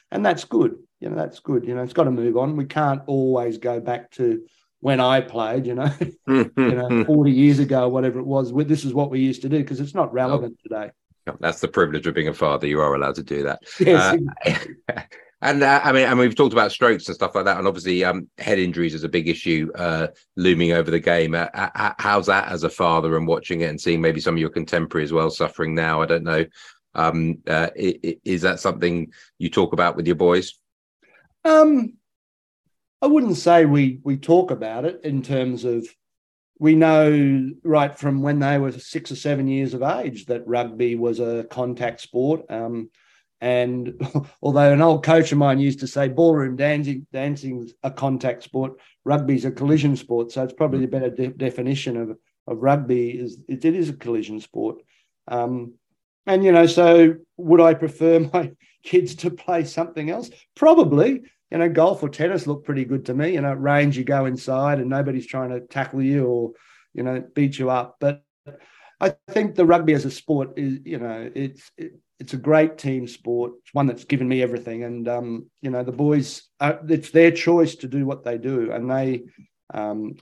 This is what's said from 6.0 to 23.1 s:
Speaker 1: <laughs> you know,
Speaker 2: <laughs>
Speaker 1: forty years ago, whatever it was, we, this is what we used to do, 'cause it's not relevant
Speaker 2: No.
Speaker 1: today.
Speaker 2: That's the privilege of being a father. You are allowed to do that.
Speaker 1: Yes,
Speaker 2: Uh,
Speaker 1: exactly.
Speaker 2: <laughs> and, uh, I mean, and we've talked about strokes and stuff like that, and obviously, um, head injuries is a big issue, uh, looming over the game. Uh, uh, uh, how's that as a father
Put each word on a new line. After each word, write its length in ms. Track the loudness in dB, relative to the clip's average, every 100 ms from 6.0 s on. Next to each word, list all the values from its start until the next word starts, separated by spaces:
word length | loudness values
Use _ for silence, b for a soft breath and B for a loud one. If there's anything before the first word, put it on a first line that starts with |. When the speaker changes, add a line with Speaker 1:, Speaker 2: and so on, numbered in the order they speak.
| -8
Speaker 1:
<laughs> 180 | -8 0
you 220 | 2 2 0
know, 460 | 0 0 0 0
Speaker 2:
<laughs> 40 | 2
Speaker 1:
forty 240 | 4 4
years 280 | 6 6 4
ago, 280 | 2 2 0
whatever 320 | 0 -2 -4
it 60 | -2
was, 260 | -2 -2
we, 120 | -2
this 220 | -2 -2 -2
is 80 |
what 160 | -2 -2
we 100 | 0
used 220 | -2 -2
to 60 | -2
do, 140 | -2
'cause 160 | -2 -6
it's 160 | -6 -4
not 180 | -2
relevant 440 | -2 -2 -2 -4 -12 -12
Speaker 2:
No. 80 | -10
Speaker 1:
today. 140 | -10 _ _ _ -14 -6
Speaker 2:
That's 220 | -4 -4
the 60 | -4
privilege 400 | 0 0 0 -4
of 80 | -2
being 120 | -4
a 60 |
father. 340 | -2 0 0 0
You 140 | 0
are 140 | 0 0
allowed 200 | -2 -6
to 80 |
do 200 | -8 -6
that. 160 | -4 -6 B B
Speaker 1:
Yes, 340 | 4 4 4
Speaker 2:
Uh, 40 | 0 -4 -4 -4
Speaker 1:
exactly. 300 | -4 -8 -14 -10
Speaker 2:
<laughs> 540 | -10 -12 -20 _ _
and, 200 | -2 2
uh, 180 | 4 4
I 80 | 4
mean, 160 | 4 4
and 100 | 4
we've 160 | 2 4
talked 180 | 4
about 180 | 4 0
strokes 360 | 2 2 2 -2
and 60 |
stuff 220 | -4 -2 0
like 100 | 0
that, 120 | 0
and 100 | -2
obviously, 360 | -2 -2 0
um, 240 | 0 -2 -8 -10
head 180 | -2 0
injuries 380 | 0 -2 -4 -4
is 80 |
a 60 | -4
big 180 | -2 -2
issue, 400 | -4 -2 -2 -2 -4
uh, 320 | -4 -2 -4 b _ 0
looming 340 | 2 4 2
over 180 | 2 0
the 100 | 0
game. 360 | 0 0 0 -2
Uh, 120 | -4
uh, 160 | -6 -6 -4
uh, 180 | -4 -2
how's 260 | 0 0 2
that 240 | 0 0
as 140 | -6
a 60 | -6
father 460 | -2 0 2 0